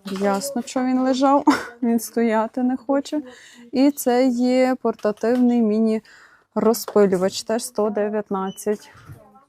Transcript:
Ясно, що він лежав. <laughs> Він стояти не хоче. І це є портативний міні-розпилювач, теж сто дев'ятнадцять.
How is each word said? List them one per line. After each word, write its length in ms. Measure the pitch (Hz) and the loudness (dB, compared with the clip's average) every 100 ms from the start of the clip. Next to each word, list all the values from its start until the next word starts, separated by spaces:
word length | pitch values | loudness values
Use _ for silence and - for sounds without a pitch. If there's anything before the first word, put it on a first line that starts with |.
| 202 | -12
Ясно, 520 | 190 202 196 202 240 | -4 -2 -2 -4 -8
що 220 | - 262 | -6 -4
він 160 | 254 254 | -2 0
лежав. 440 | 262 254 277 285 302 262 | 0 0 2 4 4 2
<laughs> 200 | - - | -2 -4
Він 180 | 240 233 | 0 0
стояти 640 | - - 233 220 220 - | -2 -2 0 0 -2 -2
не 140 | 247 254 | -4 -4
хоче. 460 | - 277 285 302 254 254 - 240 240 | -2 -2 -2 -6 -8 -14 -20 -20 -6
І 180 | 254 285 | 2 2
це 360 | 285 - 247 262 | 2 0 2 2
є 500 | 240 247 254 254 254 | 2 2 2 2 0
портативний 800 | 233 226 208 208 226 254 247 240 | -2 -2 -4 -2 0 2 2 4
міні-розпилювач, 1800 | 220 214 226 220 - - - _ _ 214 214 233 - 214 202 185 190 - | 2 2 0 -2 -6 -20 -20 _ _ -2 0 0 0 2 4 2 -2 -4
теж 220 | - 226 | -6 -6
сто 260 | - - 214 | -4 -4 -4
дев'ятнадцять. 1000 | 208 208 214 208 196 190 - - 208 - - - - - - | -2 -4 -4 -6 -6 -6 -6 -6 -6 -8 -20 -20 -20 -20 -20